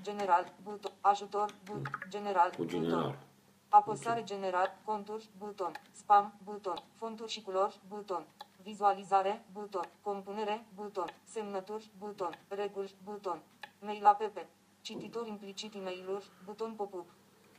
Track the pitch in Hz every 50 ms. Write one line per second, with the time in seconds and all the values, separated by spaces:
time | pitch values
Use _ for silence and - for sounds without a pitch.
0 | 190 202 208 208 202 185 180 180 175 - - - 190 208 208 196 - 190 - -
1 | - - 202 202 208 196 - 202 415 415 - - - - 427 - - - - -
2 | 196 190 185 208 208 208 196 180 175 180 - - - - - 87 80 165 165 170
3 | 151 - - - - - - - _ - _ _ _ _ - - 208 214 214 -
4 | - 233 233 233 220 190 202 196 196 190 180 180 190 196 - - - 220 214 208
5 | 202 202 214 220 220 - - 185 202 208 196 - 185 170 156 - - - - -
6 | - - 208 202 202 208 - - 190 196 208 202 - 185 170 - - - _ -
7 | 226 226 220 220 233 220 - 220 - 190 185 190 196 214 208 - - 185 202 208
8 | 202 - 185 165 156 - - _ - - _ - 185 202 214 196 208 202 190 196
9 | 202 170 196 196 190 196 214 233 - - 185 208 208 196 - 180 165 - - _
10 | _ 208 202 196 190 196 202 214 214 202 214 220 - - 190 190 214 202 196 190
11 | 170 160 - - _ - - 226 214 202 202 190 185 196 214 220 220 - - 185
12 | 202 208 202 - 185 175 156 - - _ 196 196 208 196 202 196 196 196 - -
13 | 190 202 208 202 190 190 165 151 - - - _ - - _ _ 202 208 208 208
14 | 202 202 - - 220 202 - 180 160 - _ _ _ _ _ _ _ - 220 175
15 | - - - 226 233 220 208 202 208 196 196 - - 214 214 202 190 185 180 185
16 | 185 190 196 202 196 - - - 185 196 214 - 220 226 220 214 208 196 - 180
17 | 170 - - - - - - - - - -